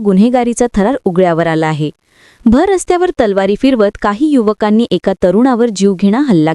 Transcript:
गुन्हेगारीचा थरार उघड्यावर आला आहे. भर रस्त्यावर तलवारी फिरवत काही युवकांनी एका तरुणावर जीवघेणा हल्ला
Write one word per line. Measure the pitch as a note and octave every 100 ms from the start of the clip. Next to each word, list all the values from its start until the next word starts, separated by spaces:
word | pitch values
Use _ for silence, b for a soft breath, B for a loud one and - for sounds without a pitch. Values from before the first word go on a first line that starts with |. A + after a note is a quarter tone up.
गुन्हेगारीचा | G#3 F#3+ A3+ B3 A#3+ A#3 A#3+
थरार | - G3 C4+
उघड्यावर | G3 F3 F3+ D#3+ E3
आला | D#3+ D#3
आहे. | D3+ D3+ - b b b b A#3
भर | B3 F#4+
रस्त्यावर | F#4 - F4+ F4+
तलवारी | - A3+ G3 G3 G#3
फिरवत | C4 B3+ G#3 -
काही | G#3+ G3+ D#4
युवकांनी | C#4 G#3+ G#3+ G#3+ G#3+ A#3
एका | F3+ - F#3+
तरुणावर | F#3 F#3+ C4 A#3 A#3+ F#3
जीवघेणा | G3 F3+ G3 A3
हल्ला | D4 F3 D#3